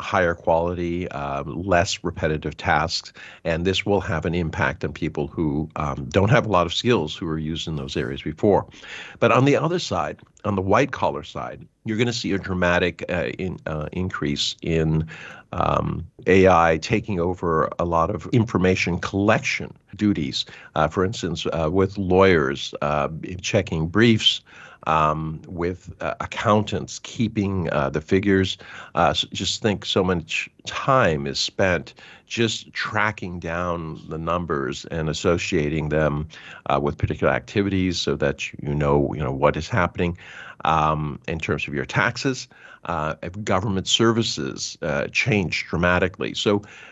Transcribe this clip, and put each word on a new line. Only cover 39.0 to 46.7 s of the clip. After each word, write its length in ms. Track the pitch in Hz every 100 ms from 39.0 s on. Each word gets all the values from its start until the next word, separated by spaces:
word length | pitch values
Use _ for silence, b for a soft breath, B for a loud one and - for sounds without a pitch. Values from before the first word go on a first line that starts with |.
| 69
you 80 | 50
know 100 | 65
what 240 | 67 73 78
is 120 | 80
happening, 480 | 110 87 - 87 85 B B B B
um, 540 | - 80 78 76 76 - -
in 100 | 85
terms 300 | 69 76 -
of 60 |
your 120 | 71 64
taxes. 600 | - 107 - 139 127 - B B B -
Uh, 280 | 85 78 78
if 100 | 90 95
government 420 | 107 95 110 95 90
services, 880 | - 113 113 110 - 67 50 - -
uh, 240 | 80 71 -
change 540 | - - 107 82 - -
dramatically. 640 | 82 87 90 95 - 58
So 280 | - - 104 B